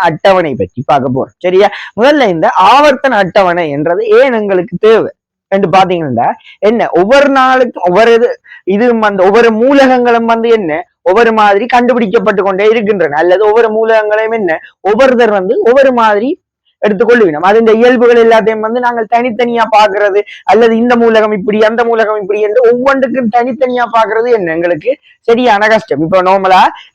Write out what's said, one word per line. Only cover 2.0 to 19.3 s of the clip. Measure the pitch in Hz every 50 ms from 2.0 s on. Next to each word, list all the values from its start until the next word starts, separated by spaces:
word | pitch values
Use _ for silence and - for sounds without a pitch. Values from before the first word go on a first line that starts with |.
| 226 277 302 294 254 202 175
இந்த | 160 175 233 - 196 185 202 240
ஆவர்த்தன | 277 294 302 269 - - 269 247 208
அட்டவணை | 196 165 - 208 190 175 170 175 170 151 143
என்றது | 143 151 170 175 196 226 220 208 233
ஏன் | 269 277 240 220
எங்களுக்கு | 208 202 196 180 170 - - - -
தேவை | 214 226 208 147 - - _ _ _ _ _ _ - 196
என்று | 196 202 170 170
பாத்தீங்கன்னா, | 185 190 175 180 170 160 139 123 113 123 165 - - _ - - - - 208
என்ன | 240 226 208 - - -
ஒவ்வொரு | 185 202 269 285 285 285 269 269
நாளுக்கும் | 262 262 262 254 254 - - - 175 180
ஒவ்வொரு | 180 202 226 233 233 226
இது, | 240 - 247 - _ _ - - - - 196
இது | 202 240 247 233 226 214
வந்து | 208 202 190 180 190
ஒவ்வொரு | 196 233 233 233 220 214
மூலகங்களும் | 240 269 285 277 262 254 254 247 247 240 233 233 233 226
வந்து | 233 226 226 233 226 220
என்ன | 196 156 147 165 180 _ _ _ - 170
ஒவ்வொரு | 185 - 202 226 220 220
மாதிரி | 208 202 202 202 240 240 254
கண்டுபிடிக்கப்பட்டு | 247 247 247 254 233 233 190 208 233 190 214 208 196 185
கொண்டே | 196 190 185 208 214 226
இருக்கின்றன, | 240 208 202 214 190 165 147 143 151 170
அல்லது | 180 180 190 214 208
ஒவ்வொரு | 208 233 233 220 214 220
மூலகங்களையும் | 226 220 226 220 214 208 214 214 220 220 226 226
என்ன | 202 170 160 165 - - _ _ - 180
ஒவ்வொருத்தர் | 214 220 269 262 254 226 240 214 208 196
வந்து | 185 190 254 403 392 226
ஒவ்வொரு | 247 277 269 269 254 233
மாதிரி | 226 220 208 202 226 277 - - _ _ _ _ _ _ _ -
எடுத்துக்கொள்ளுவினோம். | - 214 214 180 233 214 240 240 214 170 151 147 175 190
அது | 208 226 233
இந்த | 220 220 220
இயல்புகள் | 240 247 254 233 247 233 240 240 226
எல்லாத்தையும் | 226 226 220 196 220 220 220 214 220
வந்து | 226 247 247
நாங்கள் | 240 240 233 220 208 233
தனித்தனியா | 233 240 254